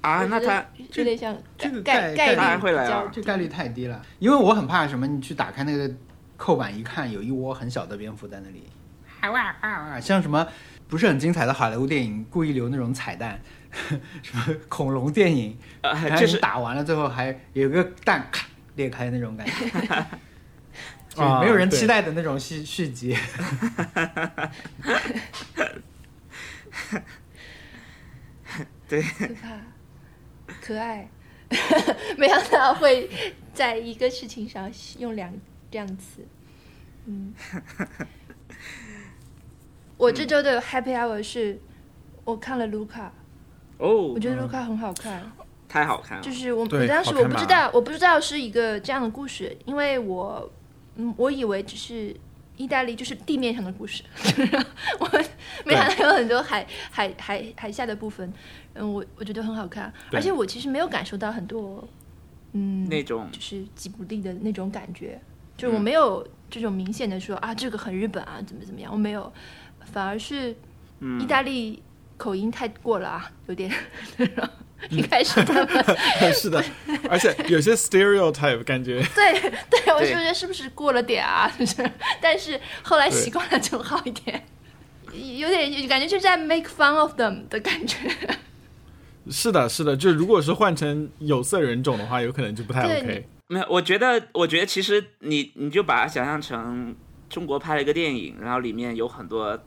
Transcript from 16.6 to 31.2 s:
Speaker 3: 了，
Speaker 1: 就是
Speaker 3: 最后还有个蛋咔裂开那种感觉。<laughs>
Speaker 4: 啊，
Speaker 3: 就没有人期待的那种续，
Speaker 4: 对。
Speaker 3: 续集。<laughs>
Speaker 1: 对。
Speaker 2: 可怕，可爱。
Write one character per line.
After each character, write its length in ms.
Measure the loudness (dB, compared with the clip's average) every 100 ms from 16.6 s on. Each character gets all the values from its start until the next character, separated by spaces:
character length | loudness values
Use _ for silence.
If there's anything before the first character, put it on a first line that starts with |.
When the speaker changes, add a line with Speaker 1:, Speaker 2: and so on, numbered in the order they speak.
| -2 -2
Speaker 3:
了， 80 |
Speaker 1:
就 80 | 0
是 20 |
Speaker 3:
最 80 | 2
后 60 | 0
还 320 | 0 -4 -4 -6
有 160 | 0 2
个 120 | 4 0 0
蛋 240 | 2 2 0
咔 160 | -8 -8 -16 -16
裂 160 | -6 -6
开 180 | -4 -4
那 100 | -2
种 160 | -4 -6
感 80 | -6
觉。 60 | -4 -4 -4 -2 -2 -2 -10 -18 -20 -20 -20 -20 -18 -18 -18 -14 2
<laughs> 0 |
Speaker 4:
啊， 220 | 4 6
Speaker 3:
就 20 |
没 80 | 8
有 80 | 6
人 140 | 6
期 160 | 4 6
待 160 | 4
的 100 | 4
那 100 | -2
种 160 | -2 -4
续， 200 | -6 -8
Speaker 4:
对。 60 | -8
Speaker 3:
续 240 | -4 -4
集。 260 | -4 -4 -2
<laughs> 80 | -4 -8 -6 -2 -4 -2 -4 -2 -2 -2 -6 -4 -8 -8 -16 -10 -2 0 0 -8 -8 -14 -12 -4 -4 -4 -18 -20 -20 -20 -20 -18 -16 -16 -16 -14 -8 -8 -10 -20 -20 -20 -20 -20 -20 -20 -20 -20 -20 -20 -20 -20 -16 -14 -14 -16 -4
Speaker 1:
对。 160 | -2
Speaker 2:
可 240 | -2 -6 -8 -8
怕， 80 | -14 -16 -18 -20 -20 -20 -20 -20 -20 -20 -20 -18
可 160 | -10 -8
爱。 320 | -6 -8 -12 -20